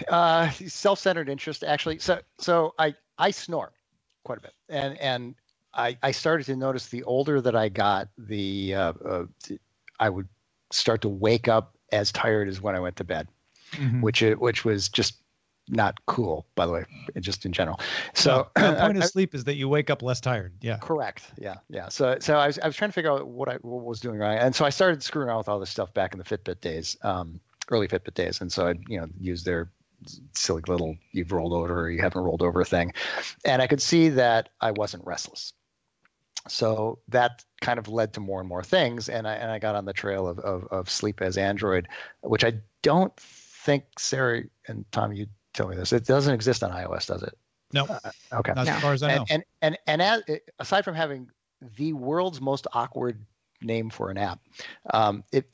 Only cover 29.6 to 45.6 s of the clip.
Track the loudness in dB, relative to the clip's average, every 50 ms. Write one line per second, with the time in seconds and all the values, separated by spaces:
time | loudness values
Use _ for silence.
29.6 | -4 -6 -10 _ _ _ _ _ -20 -20 -20 -20 -18 -10 -6 -2 -2 0 -2 -2
30.6 | -2 -2 -2 -2 -2 -4 -6 -8 _ _ -6 -6 -4 -2 -2 -2 -2 -2 -2 -2
31.6 | -2 -2 -2 -2 -2 -2 -2 0 0 0 0 0 0 0 0 2 2 2 2 2
32.6 | 2 2 2 0 0 0 -2 -6 -6 -6 -6 -6 -8 -8 -8 -4 0 2 2 2
33.6 | 4 2 2 2 2 4 6 8 8 8 6 6 6 6 6 4 2 -2 _ -2
34.6 | -2 0 0 0 -2 -4 -4 -8 -10 -8 -6 -6 -8 -8 -10 -12 -14 -14 -16 _
35.6 | _ _ _ _ _ _ _ _ _ _ _ _ _ _ _ -16 -12 -10 -4 0
36.6 | 0 2 2 0 0 -2 -4 -6 _ 0 2 4 4 4 2 -4 -16 _ _ _
37.6 | -2 -2 -2 -2 -2 -2 0 0 0 0 -2 -6 -8 -6 -6 -6 -6 -6 -6 -8
38.6 | -2 2 2 4 4 2 0 -4 -6 -6 -4 -4 -4 -4 -4 -4 -4 -4 -4 -2
39.6 | -2 -2 -2 -2 -4 -4 -6 -6 -4 -2 -2 -2 -2 -2 -4 -4 -4 -4 -4 -4
40.6 | -4 -4 -4 -4 -4 -4 -4 -2 -2 -2 -2 -2 -2 -2 0 2 2 2 0 0
41.6 | 0 2 2 2 0 -2 -8 -14 -16 -16 -16 _ -4 0 2 2 2 2 0 0
42.6 | -6 _ _ _ 2 4 4 4 4 2 0 -6 -20 -20 -20 -20 -20 -20 -20 -4
43.6 | 0 2 2 2 0 _ _ -6 -4 -2 0 2 2 2 2 0 -2 -6 _ _
44.6 | _ -12 -10 -10 -10 -6 -2 -2 -2 -2 -2 -4 -8 -10 -12 -16 _ _ -4 -4